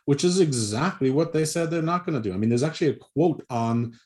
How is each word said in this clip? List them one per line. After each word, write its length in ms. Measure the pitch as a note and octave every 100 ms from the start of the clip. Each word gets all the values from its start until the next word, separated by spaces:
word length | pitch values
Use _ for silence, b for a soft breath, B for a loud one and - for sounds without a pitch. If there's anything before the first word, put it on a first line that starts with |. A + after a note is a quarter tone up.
| -
which 180 | C#3
is 160 | F3+ F#3
exactly 720 | D#3+ B2 G#2 A2+ F3+ - C3
what 220 | C#3 E3
they 120 | D#3 D#3
said 240 | E3+ E3
they're 120 | E3
not 240 | D#3+ F3 F3
gonna 140 | C#3
do. 120 | G2+
I 40 | F#2
mean, 120 | A2
there's 140 | A#2+
actually 240 | D#3 D#3 D#3
a 40 | -
quote 480 | - C#3 F3 - -
on 440 | A#2+ A2+ A#2 A#2 b